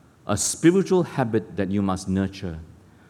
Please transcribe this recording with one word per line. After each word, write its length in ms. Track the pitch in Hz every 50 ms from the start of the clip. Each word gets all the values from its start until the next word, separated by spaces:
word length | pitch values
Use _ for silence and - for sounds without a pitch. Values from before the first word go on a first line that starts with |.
| - _ _ _ - -
a 80 | 104
spiritual 640 | - - - - - - 165 180 196 180 - 185 180
habit 540 | 165 - - 139 127 113 107 110 - - 85
that 160 | 98 98 90
you 100 | 98 101
must 260 | 98 98 92 92 - 98
nurture, 520 | 95 98 98 95 95 - 98 87 80 80 82 - - - - - - - -